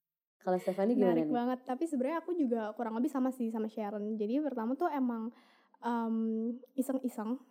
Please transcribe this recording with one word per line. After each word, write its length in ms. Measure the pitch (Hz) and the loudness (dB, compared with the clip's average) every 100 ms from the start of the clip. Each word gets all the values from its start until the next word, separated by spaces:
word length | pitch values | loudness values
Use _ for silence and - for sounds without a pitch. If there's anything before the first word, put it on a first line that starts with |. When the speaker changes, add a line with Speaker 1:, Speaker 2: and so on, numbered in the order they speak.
| _ _ _ _ | _ _ _ _
Speaker 1:
Kalau 160 | 185 185 | 0 0
Stefani 320 | 190 185 208 | 0 2 4
gimana 240 | 240 185 165 | 6 6 6
Speaker 2:
Menarik 120 | 302 | 4
Speaker 1:
nih? 40 | 240 | 2
Speaker 2:
banget, 220 | 247 254 | 0 -2
tapi 180 | - 254 330 | -4 -4 -2
sebenarnya 280 | 269 262 330 | 0 0 -2
aku 160 | 330 349 | -2 0
juga 360 | 254 226 214 220 | 2 0 -2 -4
kurang 200 | 233 226 | -4 0
lebih 120 | 285 | 0
sama 240 | 269 254 | 2 0
sih 160 | 254 226 | 0 -2
sama 160 | 220 | -2
Sharon. 480 | 220 - 208 208 208 | -4 -4 -4 -4 -4
Jadi 280 | 220 208 269 | -2 0 0
pertama 280 | 294 254 220 285 | 0 -2 -2 0
tuh 120 | 349 | 0
emang, 400 | 294 247 226 226 - - _ _ - | 0 0 -2 -6 -10 -20 _ _ -8
em, 320 | 233 233 226 226 226 220 226 240 - - | -2 0 0 0 0 0 -2 -4 -8 -4
iseng-iseng. 600 | 254 262 247 - 214 254 - | -2 -2 -4 -6 -6 -6 -10